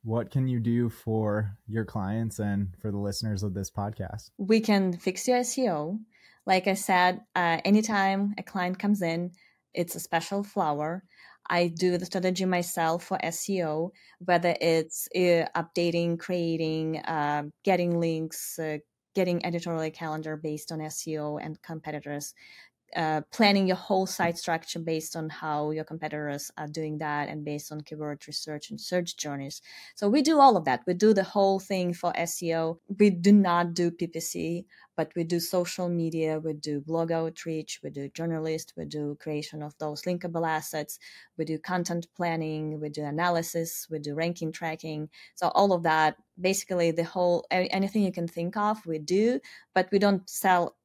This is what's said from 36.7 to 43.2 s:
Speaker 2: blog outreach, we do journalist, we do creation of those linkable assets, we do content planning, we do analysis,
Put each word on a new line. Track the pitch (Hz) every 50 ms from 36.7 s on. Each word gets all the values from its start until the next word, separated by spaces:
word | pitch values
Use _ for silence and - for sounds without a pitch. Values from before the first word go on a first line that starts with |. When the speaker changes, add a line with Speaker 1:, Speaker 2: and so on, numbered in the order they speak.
| 147 143
Speaker 2:
blog | 143 156 160 165 165 165
outreach, | 165 165 165 160 160 - - 165 160 156 156 - - -
we | - 143
do | 143 143 139 135
journalist, | _ - 165 170 160 160 156 160 160 160 160 - _
we | - 160
do | 147 151 151 147 147 147 -
creation | - 156 151 147 147 - - 156
of | 147 151 - _
those | 160 151 151 147
linkable | - 180 180 175 185 170 170 165 170 160
assets, | 156 156 156 - - 156 151 - - - - - - - - _ _
we | - 160
do | 160 160 156
content | - - 185 180 170 - 170 170 165 _ _
planning, | - 175 170 165 165 160 156 156 156 156 156 156 151
we | 151 151
do | 147 151
analysis, | 147 147 143 156